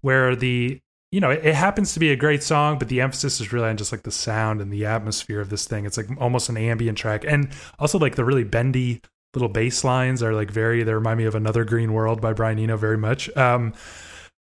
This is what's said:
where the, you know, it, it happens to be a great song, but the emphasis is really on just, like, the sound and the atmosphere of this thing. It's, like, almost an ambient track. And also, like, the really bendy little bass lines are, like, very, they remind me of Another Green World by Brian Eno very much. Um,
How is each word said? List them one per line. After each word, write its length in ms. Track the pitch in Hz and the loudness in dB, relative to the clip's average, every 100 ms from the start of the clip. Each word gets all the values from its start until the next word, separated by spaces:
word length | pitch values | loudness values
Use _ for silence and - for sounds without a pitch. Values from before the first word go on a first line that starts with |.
where 340 | 135 131 127 123 | 2 4 4 2
the, 440 | 127 123 120 139 _ _ _ | 0 0 -2 -4 _ _ _
you 80 | 190 | 0
know, 120 | 147 | 2
it, 120 | 151 | 4
it 120 | 156 147 | 2 4
happens 380 | 190 202 196 160 | 2 2 -2 2
to 40 | |
be 120 | 160 | 2
a 40 | 131 | 4
great 280 | 151 147 | 2 2
song, 340 | - 151 147 143 | 2 2 2 0
but 100 | 120 | 0
the 140 | 123 | 0
emphasis 400 | 131 - 139 - | 0 0 -4 -4
is 100 | 101 | -2
really 180 | 120 113 | 0 0
on 80 | 107 | -2
just, 140 | 104 | -4
like, 120 | 123 | -6
the 80 | 110 | -6
sound 500 | - - 110 110 107 | -6 -2 0 0 -2
and 100 | 101 | -4
the 140 | 101 104 | -4 -2
atmosphere 560 | 113 107 101 - 104 | -2 -2 -6 -6 -6
of 80 | 98 | -4
this 160 | 104 - | -6 -4
thing. 200 | 110 101 | -4 -4
It's, 100 | 117 | -6
like, 100 | 104 139 | -6 -2
almost 280 | 123 123 - | 0 0 -2
an 80 | 113 | -2
ambient 420 | 113 113 117 107 | -2 0 -2 -2
track. 260 | 113 107 151 | -4 -4 0
And 220 | 147 139 - - - | 0 0 -6 -18 -4
also, 180 | 147 196 | 0 2
like, 180 | 143 - | 2 2
the 80 | |
really 200 | 120 135 | 2 2
bendy 580 | 104 117 127 127 123 117 - _ _ | 0 0 0 0 0 -4 -8 _ _
little 160 | 127 120 | -4 -2
bass 340 | 107 120 120 | 0 0 0
lines 400 | 131 127 127 127 | 0 2 2 0
are, 100 | 113 | 0
like, 160 | 107 104 | 0 -2
very, 340 | 107 113 117 | 0 0 2
they 100 | 113 | 0
remind 240 | 110 113 113 | 0 0 0
me 80 | 110 | 0
of 100 | 107 | 0
Another 300 | 110 113 110 | 0 0 2
Green 260 | 117 113 | 2 2
World 300 | 110 110 113 | 2 2 0
by 100 | 113 | 0
Brian 260 | 110 113 110 | 0 0 0
Eno 200 | 113 110 | 0 0
very 200 | 107 110 | 0 0
much. 380 | 107 135 - 143 | 0 -2 -2 2
Um, 380 | 127 123 113 - - - - - - _ | 4 4 0 -6 -16 -20 -20 -20 -20 _